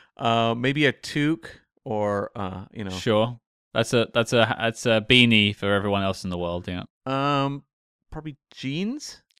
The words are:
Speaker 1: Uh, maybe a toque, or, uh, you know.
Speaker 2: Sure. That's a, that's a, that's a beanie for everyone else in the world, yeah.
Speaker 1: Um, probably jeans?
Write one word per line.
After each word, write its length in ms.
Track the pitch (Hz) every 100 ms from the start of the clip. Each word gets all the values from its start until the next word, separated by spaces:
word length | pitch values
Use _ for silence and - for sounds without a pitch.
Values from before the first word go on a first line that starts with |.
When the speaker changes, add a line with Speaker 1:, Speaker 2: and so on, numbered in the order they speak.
| _ -
Speaker 1:
Uh, 380 | 123 117 113 117
maybe 300 | 131 143 139
a 60 |
toque, 680 | - - 151 147 165 - - _ _
or, 460 | - 107 104 101 101 110
uh, 280 | 95 95 104
you 120 | 113
know. 60 | 98
Speaker 2:
Sure. 480 | 92 120 107 113 120 _ _ _
That's 180 | 113 113
a, 140 | 120 113
that's 200 | 120 113
a, 220 | 123 113 -
that's 260 | 117 - 120
a 180 | 110 107
beanie 460 | 127 120 110 104 104
for 160 | 101
everyone 300 | 101 101 101
else 220 | 95 95
in 60 | 95
the 80 | 87
world, 300 | 87 87 92
yeah. 140 | 90 - _ 131
Speaker 1:
Um, 580 | 135 143 139 139 143 - _ _ _ _
probably 260 | 156 151 135 _
jeans? 680 | - 131 151 208 294 - - _ _